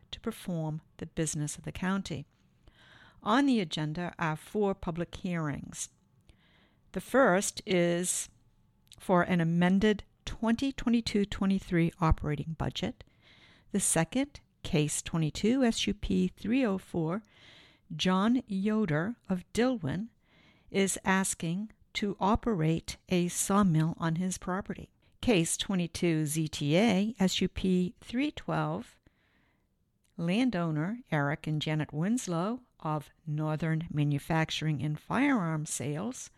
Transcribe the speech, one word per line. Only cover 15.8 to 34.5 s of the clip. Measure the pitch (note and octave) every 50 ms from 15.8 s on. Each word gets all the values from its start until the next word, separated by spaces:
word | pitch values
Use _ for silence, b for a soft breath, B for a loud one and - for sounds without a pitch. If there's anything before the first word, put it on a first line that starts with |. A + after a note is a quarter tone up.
| - -
U | G3+
P | - - - F#3+ F#3 F#3 F3+ - -
three | - G3 A#3 C4+ C4+
oh | A3 F#3+ F#3
four, | - - - F3 D#3+ D#3 E3+ G#3+ A3 b b b b b b b b b b b b b -
John | D3+ - F3+ F#3 F#3 G3 A3+ B3 C4 -
Yoder | - G3 F#3+ F#3+ G#3+ G#3+ A3 A3 F3 D3 D3+ E3 G#3 A#3+ - _ -
of | F#3 F3+ - - -
Dillwyn | G#3 A3+ B3+ C4 A3 D#3+ C3+ - - A3 A#3 - b b b b b b b b b b b
is | - G3 G3 F#3+ - - -
asking | - F#3+ F#3+ F#3+ - - - - E3 E3+ F#3+ G#3+ A3 - _ _ _ -
to | - - G3+ F#3 -
operate | G3 F#3+ A3 A3 - A#3+ A3+ E3 D#3 D#3 E3 - - - - - _ -
a | F#3 F3 F3 F3
sawmill | - - - - G3 G3+ G#3 F#3+ D#3 D#3 D#3 E3 E3 -
on | E3 E3 D#3+ E3
his | F#3 F#3 F3+ -
property. | - - F3+ F#3+ G3+ - - - - - _ _ _ _ _ _
Case | - - A#3 F3 E3 E3 - -
twenty-two | - - G3 F#3 F3 D#3+ - - - F3 E3 D#3 D#3 D3
Z | D3 D#3+ D#3+ D3+
T | - - D3 C#3+ D3+ F3
A | A3 A#3+ F#3 F#3 G3+ A3 A#3 -
S | G3 F#3 - -
U | F#3+ F#3
P | - - - F#3+ F#3 F3+ F3+ F3+ - _
three | - - - A#3+ C#4 D4+
twelve, | - - - - D#3+ D#3+ D#3 D3+ D#3 F#3+ A#3+ - - _ _ _ _ _ _ _ _ _ _ _ _ _ _ _ _ _ _ _ _ _ _ _ _
landowner | - E3+ E3+ F3+ A3 C4 B3+ A3 F3 E3+ E3 D#3 D3+ D#3 F3+ A#3 A#3+ C4 -
Eric | - D3+ C#3+ C#3+ D3 - - D3
and | D#3 D3+
Janet | - D#3 D#3 D#3 D3+ -
Winslow | - D3 E3 G3 A#3 B3 - - F3 E3 F3 G#3 A#3+ B3+ - _ _ _
of | - D#3+ D3+ D3+ C3+ - - _ _
Northern | D#3 D3 D3+ D#3 D#3 D#3 D3 E3+ D#3+ D#3+ D#3+ E3 E3
Manufacturing | - D3 D3 D3 D3 C#3+ - - E3 D#3+ D#3+ -